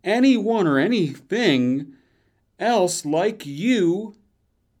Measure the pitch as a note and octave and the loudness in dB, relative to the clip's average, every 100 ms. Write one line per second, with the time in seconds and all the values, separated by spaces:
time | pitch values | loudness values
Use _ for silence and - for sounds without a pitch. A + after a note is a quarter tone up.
0 | - A#3+ C4+ A#3 G#3 A3+ E3+ C3+ F3+ A#3+ | -4 2 4 2 0 0 2 2 2 0
1 | D#3 - - A3 G#3+ C3 B2 C3+ C#3+ - | -2 -6 -6 -2 2 2 0 -2 -6 -16
2 | _ _ _ _ _ - G#3+ A3+ F3+ - | _ _ _ _ _ -6 -2 0 0 -2
3 | D3 D#3 G#3 A3 C#3+ C#3+ A3+ A#3+ E3+ F#3 | -4 -2 -2 -4 -12 -4 0 2 2 0
4 | A3 - _ _ _ _ _ _ | -6 -16 _ _ _ _ _ _